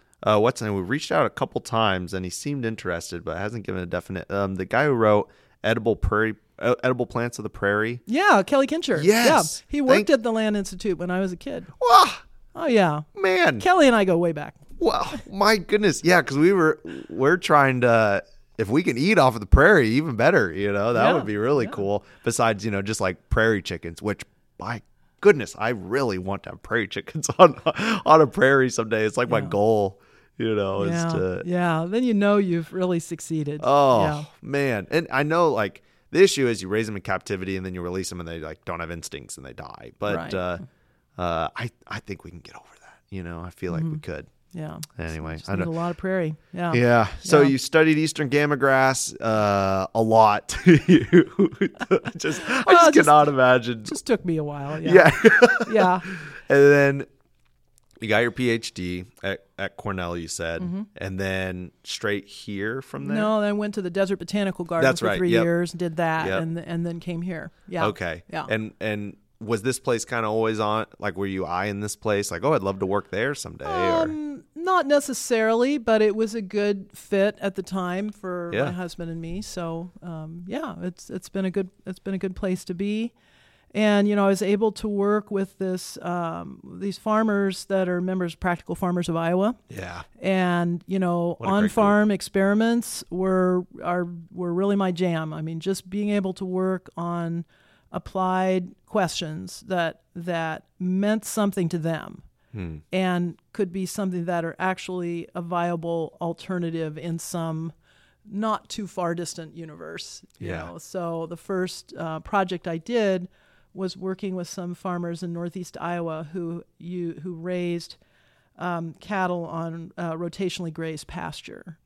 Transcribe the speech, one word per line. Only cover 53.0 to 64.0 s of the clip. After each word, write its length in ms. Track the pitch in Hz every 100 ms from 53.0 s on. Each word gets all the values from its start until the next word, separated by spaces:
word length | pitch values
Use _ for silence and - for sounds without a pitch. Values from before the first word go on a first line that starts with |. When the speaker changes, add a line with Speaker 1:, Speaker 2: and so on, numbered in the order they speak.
| 147
Speaker 1:
cannot 200 | 151 147
imagine. 560 | 135 127 127 117 117
Speaker 2:
just 220 | 104 294 -
took 180 | 226 180
me 100 | 156
a 80 |
while. 360 | 147 143 139 156
Yeah. 300 | 165 180 160 -
Speaker 1:
Yeah. 60 | 226 - 247
<laughs> 260 | - 226
Speaker 2:
Yeah. 280 | 214 185 180 180 175 151 - -
Speaker 1:
And 80 | 139 143
then 340 | 143 139 139 - _ _ _ _ _ _ _ _ -
you 80 | 110
got 100 | 107
your 120 | 120
P 200 | 110 127
H 240 | 113 -
D 300 | - 90 90 92 _
at, 220 | 98 98 _ -
at 180 | 98 -
Cornell, 400 | 104 95 87 87
you 100 | 82
said, 320 | - 82 82
Speaker 2:
Mm-hmm. 220 | 90 - 147 -
Speaker 1:
and 220 | 98 92
then 500 | 98 95 92 90 90 _
straight 420 | - - 110 104 -
here 560 | - - 101 104 127
from 240 | - 139 143
there? 100 | 214
Speaker 2:
No, 240 | 214 214
then 100 | 208
I 20 |
went 220 | 208 208
to 80 | 208
the 80 | 185
Desert 280 | 180